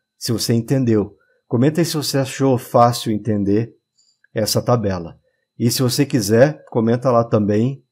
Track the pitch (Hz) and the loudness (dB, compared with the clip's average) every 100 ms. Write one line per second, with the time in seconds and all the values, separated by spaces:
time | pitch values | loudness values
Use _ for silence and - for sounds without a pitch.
0 | _ - - 107 - 117 113 135 120 107 | _ -12 -6 -4 0 -2 0 -2 2 0
1 | 92 - _ _ - 120 143 165 160 156 | 0 -8 _ _ -4 2 2 2 -2 -2
2 | 127 139 131 - 135 120 - 127 120 120 | -4 -4 -4 -2 0 0 0 4 4 2
3 | 120 107 120 104 98 104 120 _ _ _ | -4 -4 -2 -2 0 0 -2 _ _ _
4 | _ _ _ 117 107 117 - 120 101 90 | _ _ _ -6 -2 -2 0 0 0 -6
5 | 82 - _ _ _ - - - 127 147 | -10 -16 _ _ _ -2 -2 0 -2 0
6 | 139 135 98 113 147 151 - 123 110 123 | -2 -2 2 4 4 0 -6 -2 0 0
7 | 127 120 117 110 104 104 123 139 _ | 2 0 2 0 2 0 -2 -4 _